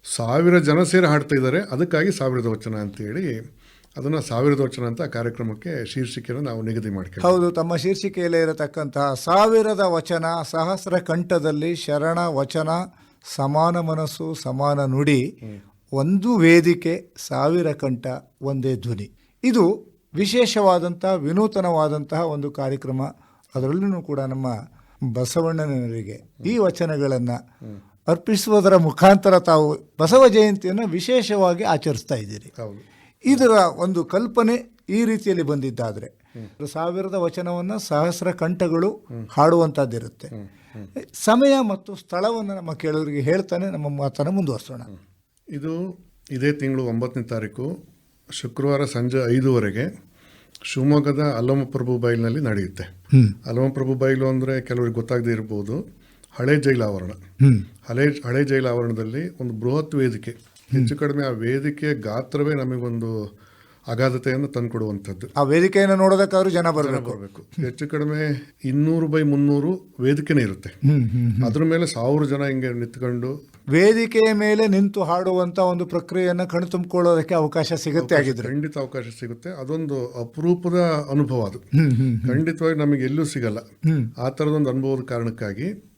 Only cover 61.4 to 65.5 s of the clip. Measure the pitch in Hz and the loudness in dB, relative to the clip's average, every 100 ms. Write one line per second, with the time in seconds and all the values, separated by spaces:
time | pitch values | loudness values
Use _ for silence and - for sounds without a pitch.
61.4 | 117 135 147 147 151 147 104 113 135 147 | -2 -2 -4 -4 -4 -4 -4 -6 -4 -2
62.4 | 147 143 127 127 120 117 113 110 104 - | -2 -2 -4 -4 -4 -6 -6 -6 -8 -14
63.4 | _ _ _ _ - 120 131 127 135 131 | _ _ _ _ -8 0 0 0 -4 -2
64.4 | 143 120 120 113 110 101 98 90 - 143 | -4 -4 -6 -4 -6 -6 -10 -12 -6 -2
65.4 | 139 | 2